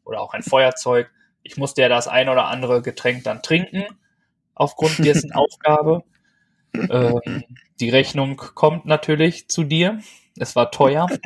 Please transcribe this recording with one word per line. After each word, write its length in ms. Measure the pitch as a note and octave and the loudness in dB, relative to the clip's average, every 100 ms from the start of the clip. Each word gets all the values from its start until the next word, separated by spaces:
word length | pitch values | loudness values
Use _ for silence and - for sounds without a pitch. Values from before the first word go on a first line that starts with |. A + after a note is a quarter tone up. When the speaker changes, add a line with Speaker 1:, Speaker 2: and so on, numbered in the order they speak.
Speaker 1:
oder 160 | - G#2+ | -12 -10
auch 140 | - | -8
ein 80 | A2 | -10
Feuerzeug. 680 | - C3 C3 - B2+ B2 A#2+ _ _ _ | 0 2 2 0 0 0 -2 _ _ _
Ich 140 | - - | -18 -8
musste 240 | C#3 - | -6 2
ja 80 | B2+ | 2
das 200 | A#2+ - | 2 0
ein 200 | B2 C3 | 0 2
oder 160 | B2+ A#2 | 2 0
andere 340 | B2+ B2+ B2 | -2 0 0
Getränk 420 | A#2+ - B2 B2 | -2 -4 -4 -4
dann 180 | A#2+ A2+ | -6 -8
trinken, 420 | - D#3+ F3+ F#3 G3+ - _ _ _ _ _ | -2 -2 -2 -6 -8 -10 _ _ _ _ _
aufgrund 440 | - C#3+ - D#3 D#3 | -4 -4 -2 -2 2
dessen 340 | D3+ D3+ D3 | 2 2 0
Speaker 2:
<laughs> 0 | |
Speaker 1:
Aufgabe. 720 | - D3 - D3+ D3+ D#3 E3+ - _ _ _ _ _ _ | 0 -2 0 2 2 2 0 -4 _ _ _ _ _ _
Ähm, 680 | - F#3+ B2 A#2+ A#2+ A#2 A#2 - - _ - | -6 -2 2 2 0 -2 -8 -10 -18 _ -8
die 80 | A#2 | 0
Rechnung 480 | C3 C3+ D3 C3+ C3+ | 2 0 -2 -4 -6
kommt 480 | - - D#3 E3 | -14 0 2 2
natürlich 640 | - D3+ - D3+ D#3+ - - | 0 -2 0 2 2 0 -6
zu 160 | - | -4
dir. 360 | D3+ D#3+ F3+ A3 - - _ - | -2 0 0 -2 -12 -20 _ -12
Es 160 | - - | -4 0
war 140 | A#2+ | 0
teuer. 360 | - C3+ D3 F3+ C#4 | 2 2 4 0 -4